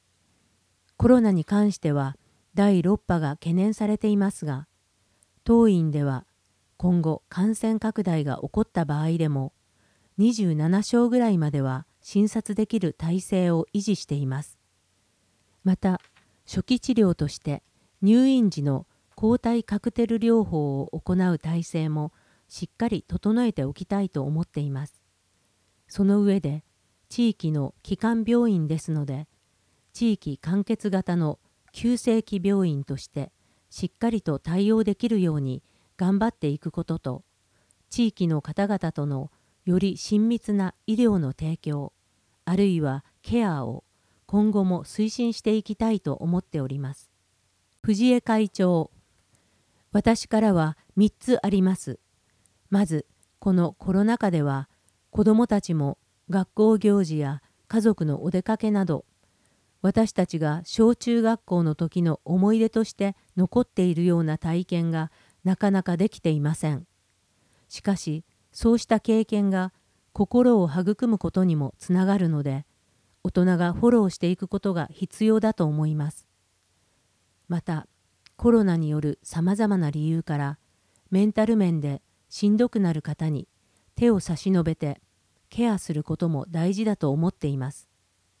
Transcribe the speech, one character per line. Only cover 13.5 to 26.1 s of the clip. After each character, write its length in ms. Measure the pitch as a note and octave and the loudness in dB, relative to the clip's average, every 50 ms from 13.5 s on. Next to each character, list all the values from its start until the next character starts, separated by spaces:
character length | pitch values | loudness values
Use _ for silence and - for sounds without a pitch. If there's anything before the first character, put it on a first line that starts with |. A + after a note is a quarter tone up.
を 160 | E3+ D#3+ - - - | 2 0 -2 -2 -4
維 80 | G#3 | -4
持 140 | G3 A3 G3 | -2 -2 -4
し 100 | - - | -4 -4
て 100 | - D3 | -4 -4
い 100 | C#3+ C#3 | -4 -2
ま 160 | C3 C3 C#3+ D3 | -4 -4 -6 -8
す。 160 | - - _ _ _ _ _ _ _ _ _ _ _ _ _ _ _ _ _ _ _ _ _ - | -12 -18 _ _ _ _ _ _ _ _ _ _ _ _ _ _ _ _ _ _ _ _ _ -2
ま 140 | F#3 F#3 | -2 0
た、 240 | - - F#3+ F3+ - - _ _ _ _ _ _ _ _ | 0 0 -2 -2 -2 -6 _ _ _ _ _ _ _ _
初 160 | - - F#3+ - | -10 -8 -6 -2
期 160 | - B3+ A#3 | -2 -2 -2
治 120 | - - | -2 0
療 220 | A#3+ A3+ G#3 F3+ E3 | 2 4 4 4 2
と 160 | - D3 C#3 | 0 -4 -6
し 100 | - - | -6 -8
て 240 | - D3+ C#3+ - - _ _ _ _ _ _ _ | -8 -8 -8 -8 -10 _ _ _ _ _ _ _
入 260 | F#3+ G3+ A3+ B3 C4 | 4 4 6 6 6
院 220 | C4+ C4+ B3+ A3+ F#3+ | 6 4 4 2 2
時 140 | - D3+ C#3 | 0 0 -2
の 220 | C#3+ C3+ C3 - - _ _ _ _ _ | -2 -2 -2 -6 -10 _ _ _ _ _
抗 240 | - A3 A3 A#3+ B3 | -2 0 0 0 0
体 240 | - A#3 A#3 A#3 A3 | 0 0 -2 -2 -2
カ 160 | - G#3 G#3 | -4 -6 -4
ク 120 | - A#3 | -4 -4
テ 140 | - A#3+ A#3 | -2 -2 0
ル 140 | A3 A3+ A3 | 0 0 0
療 240 | A3+ A#3 A3+ A3+ G3+ | 2 2 2 2 2
法 380 | - F3 D#3 D3 C#3+ C#3 C#3 | 0 -2 -2 -2 -2 -2 -4
を 60 | C#3 | -6
行 260 | - - D#3+ - - F3+ | -6 -8 -8 -4 -2 0
う 260 | F#3 F#3 F3+ E3+ D3 | 2 2 2 0 -2
体 240 | - D#3 E3 E3+ E3 | -2 -4 -4 -4 -4
制 260 | - - D#3+ D#3 D#3 | -4 -4 -4 -4 -2
も 220 | D3+ D3+ D3+ D3+ - _ _ _ _ _ _ _ | -2 -4 -4 -6 -10 _ _ _ _ _ _ _
し 200 | - - F3 - | -14 -12 -12 -12
っ 40 | _ | _
か 140 | - A3+ A#3 | -4 -4 -2
り 160 | A3 D3+ - | -2 -4 -6
整 380 | - F3 F3 - G#3 A3 A#3+ B3 | -8 -8 -4 -2 0 0 2 0
え 80 | A3+ - | 0 0
て 100 | - C3 | -2 -4
お 100 | C#3 D3 | -6 -6
き 120 | - F#3 | -10 -6
た 160 | - G3+ G3+ | -4 -2 -2
い 80 | G3 F3+ | -2 -2
と 140 | - D3 C3+ | -4 -4 -4
思 180 | C#3+ D3+ D#3+ | -2 -2 -4
っ 40 | F3 | -4
て 140 | - - D3+ | -4 -6 -6
い 100 | D3 C#3+ | -6 -6
ま 180 | C3+ C3 D3 | -6 -8 -10
す。 140 | - _ _ _ _ _ _ _ _ _ _ _ _ _ _ _ _ _ _ _ | -12 _ _ _ _ _ _ _ _ _ _ _ _ _ _ _ _ _ _ _
そ 160 | _ - G3+ G3 | _ -4 0 2
の 180 | G3 | 2